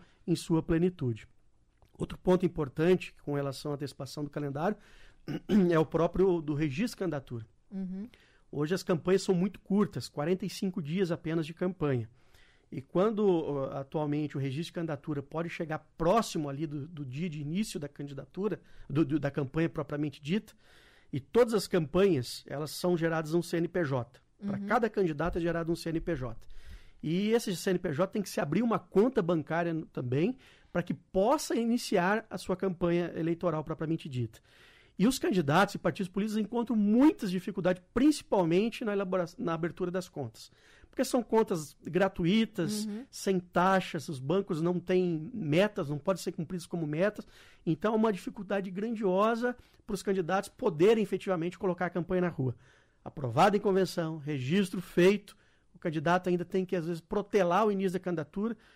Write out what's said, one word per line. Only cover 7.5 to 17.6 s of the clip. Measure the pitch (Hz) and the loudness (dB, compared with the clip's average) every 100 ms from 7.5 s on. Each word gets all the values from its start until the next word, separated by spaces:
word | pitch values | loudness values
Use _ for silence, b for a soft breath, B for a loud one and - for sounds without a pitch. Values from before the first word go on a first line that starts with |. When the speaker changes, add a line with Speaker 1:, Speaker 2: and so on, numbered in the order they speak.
| _ _ | _ _
Speaker 2:
Uhum. | 190 185 185 240 b b b b | -10 -8 -8 -12 b b b b
Speaker 1:
Hoje | 139 151 190 | -4 -2 -2
as | |
campanhas | - 165 175 190 | 0 -2 2 2
são | - 175 | 4 2
muito | 202 - | 2 -4
curtas, | - 196 196 165 - | -2 2 2 0 -8
quarenta | 143 151 185 185 | -4 0 0 -2
e | |
cinco | - 196 185 | -4 -4 -2
dias | 143 180 175 | -4 0 0
apenas | 165 156 165 156 | -2 -2 -2 -4
de | |
campanha. | - 180 185 147 123 113 b b b b b b | -2 -4 0 0 0 -2 b b b b b b
E | 147 | -12
quando, | - 170 220 208 202 | -2 0 2 2 2
ó, | 170 143 143 135 | 2 0 -4 -4
atualmente | 143 135 160 151 147 151 147 | -6 -6 -4 -2 -2 -2 -4
o | |
registro | 139 135 170 | -4 -4 -6
de | |
candidatura | 180 165 143 - 143 | -6 -6 -6 -6 -6
pode | 135 160 170 | -6 -6 -6
chegar | - 156 156 _ - | -6 -6 -6 _ -2
próximo | 165 226 - 170 147 | 4 4 2 -2 -4
ali | 139 156 | -4 -6
do, | 147 135 | -6 -8
do | 160 135 | -10 -10
dia | 135 180 | -6 -6
de | 151 | -6
início | 143 180 | -4 -2